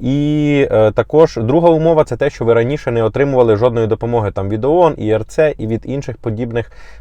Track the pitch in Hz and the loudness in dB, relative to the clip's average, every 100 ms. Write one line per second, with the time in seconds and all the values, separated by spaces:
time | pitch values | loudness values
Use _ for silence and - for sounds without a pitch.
0 | 123 143 147 151 147 143 139 107 110 - | -4 -2 -2 0 0 2 2 2 2 0
1 | 113 151 160 - 113 156 170 160 160 160 | 0 2 2 2 0 2 4 4 2 2
2 | 151 117 139 - 117 117 120 147 - 117 | 0 -2 -4 -2 2 2 2 -2 -2 0
3 | 110 123 143 131 117 104 123 117 110 107 | 0 0 0 2 4 4 2 0 -2 -2
4 | 117 117 104 98 98 107 127 170 170 - | -2 -2 -2 -4 -4 -2 0 2 2 0
5 | 107 107 110 - 156 - 110 110 - 135 | -2 -2 -2 -2 -2 -2 -6 -6 -6 -8
6 | 135 113 120 110 120 117 - - - - | -8 -8 -8 -6 -6 -6 -8 -12 -20 -20